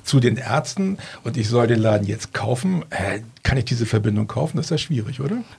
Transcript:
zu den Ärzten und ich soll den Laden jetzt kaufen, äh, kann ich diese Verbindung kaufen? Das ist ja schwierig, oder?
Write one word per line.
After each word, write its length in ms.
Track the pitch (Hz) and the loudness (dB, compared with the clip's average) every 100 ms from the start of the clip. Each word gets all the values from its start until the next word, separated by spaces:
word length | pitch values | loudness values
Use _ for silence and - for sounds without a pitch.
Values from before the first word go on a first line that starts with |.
zu 160 | - 139 | 2 4
den 160 | 120 117 | 4 2
Ärzten 640 | 117 131 - - 190 196 - - | 0 -2 -2 -2 -2 -4 -10 -10
und 140 | 117 117 | -6 -2
ich 120 | 104 | 2
soll 180 | 120 117 | 4 4
den 140 | 117 | 4
Laden 260 | 110 107 101 | 4 4 2
jetzt 280 | 107 - | -4 -6
kaufen, 500 | - 110 123 185 180 - | -4 -2 -2 0 -2 -4
äh, 300 | - 98 98 117 - | -4 -4 -4 -8 -6
kann 140 | - 131 | 0 0
ich 60 | |
diese 220 | 120 120 110 | 0 -2 0
Verbindung 400 | 110 104 104 107 | 2 2 0 0
kaufen? 300 | - - 160 | -2 -2 -2
Das 100 | 160 | -2
ist 40 | |
ja 80 | 156 | -2
schwierig, 420 | - 135 151 131 | -2 -4 -4 -4
oder? 160 | 143 233 226 | -4 -4 -8